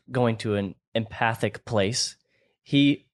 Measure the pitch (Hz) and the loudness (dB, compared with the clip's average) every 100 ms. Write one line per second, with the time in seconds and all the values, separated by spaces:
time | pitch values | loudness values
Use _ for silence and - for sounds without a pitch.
0 | - 127 120 110 113 101 98 - _ 113 | -6 0 0 0 -2 -2 -4 -8 _ -6
1 | 110 - 117 113 110 - - 110 95 127 | -6 -2 0 0 -4 -4 -4 0 0 -2
2 | - - _ _ _ _ - 143 143 - | -6 -8 _ _ _ _ 0 2 4 2
3 | _ | _